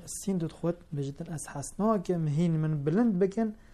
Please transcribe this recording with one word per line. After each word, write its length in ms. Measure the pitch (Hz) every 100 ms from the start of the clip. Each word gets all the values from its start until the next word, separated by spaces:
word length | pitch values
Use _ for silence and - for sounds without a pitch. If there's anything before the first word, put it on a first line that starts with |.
السين 340 | - - - 190
دوت 140 | 160
خوت 240 | - 165 175 -
بجتن 400 | 147 139 139 170
أس 140 | 151 -
حسناك 640 | 147 139 - 214 214 175
مهين 520 | 175 156 143 175 160
من 220 | 156 151
بلند 340 | 143 180 240 180
بكن 340 | 190 226 220 214 -